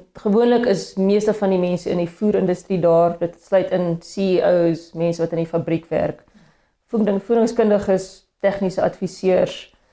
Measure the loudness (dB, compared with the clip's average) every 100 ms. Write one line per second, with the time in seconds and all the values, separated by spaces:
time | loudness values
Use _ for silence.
0 | -6 -8 0 2 4 2 2 -2 -4 -2
1 | 2 2 2 0 0 0 0 -2 -4 -4
2 | -4 -2 0 0 0 -2 -2 0 4 4
3 | 4 0 -6 -8 0 0 2 -2 -2 -4
4 | -6 -4 0 2 4 4 2 0 -6 -4
5 | -4 -2 -4 -4 -4 -4 -2 -4 -2 -2
6 | -2 -6 _ _ _ _ _ _ -6 -2
7 | 0 0 0 0 0 2 2 2 2 -2
8 | -2 -16 _ _ -2 -2 -4 -2 -2 -2
9 | -8 -4 0 2 0 -4 -18 _ _